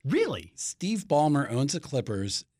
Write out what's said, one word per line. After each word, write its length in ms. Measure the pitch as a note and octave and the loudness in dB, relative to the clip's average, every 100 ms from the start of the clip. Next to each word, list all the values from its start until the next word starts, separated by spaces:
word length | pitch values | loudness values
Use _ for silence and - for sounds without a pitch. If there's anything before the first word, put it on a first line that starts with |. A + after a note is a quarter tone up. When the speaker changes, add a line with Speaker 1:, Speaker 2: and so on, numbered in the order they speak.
Speaker 1:
Really? 480 | C3 D#4 A4 A2 E2 - | -2 0 0 -2 -10 -12
Speaker 2:
Steve 500 | - - F3+ A3 - | -10 -6 -4 -2 2
Ballmer 420 | D3 D3+ C#3+ C#3 | 4 4 4 2
owns 220 | A#2+ C#3 | 0 0
the 80 | F3 | -2
Clippers. 640 | - C3+ A2 G2+ G2 - - _ | -4 -4 -2 -2 -2 -4 -8 _